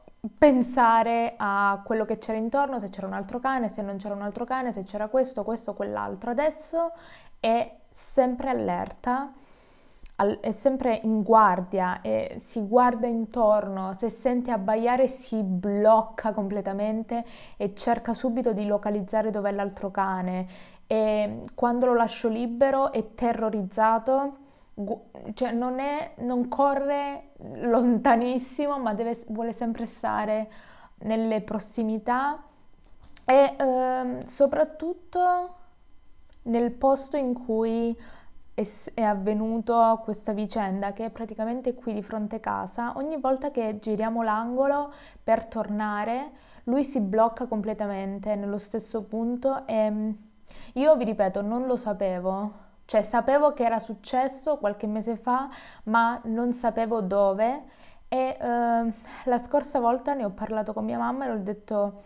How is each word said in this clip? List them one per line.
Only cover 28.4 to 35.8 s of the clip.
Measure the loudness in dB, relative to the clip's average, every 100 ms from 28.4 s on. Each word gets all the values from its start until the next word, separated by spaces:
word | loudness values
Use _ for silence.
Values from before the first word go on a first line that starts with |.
| -4 -4 -2 -2
ma | -2 -2
deve, | -4 -6 -8
vuole | -6 -6
sempre | -4 -4 -4 -8
stare | -6 -4 -2 0 -2 -4 -12 -20 -20 -20 -12
nelle | -4 -2 0 -2
prossimità | -2 -6 -6 -4 -2 -2 -2 0 -2 -4 -12 -20 -20 -20 -20 -20 -20 -8
e, | 6 8 8 4
ehm, | 2 2 2 0 -2 -6
soprattutto | -10 4 4 6 0 0 -6 -6 -4 2 4 2 -2 -10 -20 -20